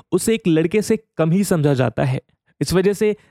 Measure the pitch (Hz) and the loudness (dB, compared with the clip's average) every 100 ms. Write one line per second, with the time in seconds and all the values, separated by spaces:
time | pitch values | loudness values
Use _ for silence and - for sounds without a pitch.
0 | _ 185 - 220 180 156 165 214 - 220 | _ -2 0 -2 0 0 0 -2 -2 -4
1 | - - 160 185 202 175 147 131 123 - | -4 -4 0 0 0 0 2 2 0 -2
2 | 143 131 - _ _ _ 147 180 190 202 | -4 -4 -8 _ _ _ -2 0 0 0
3 | 214 208 _ | -2 -4 _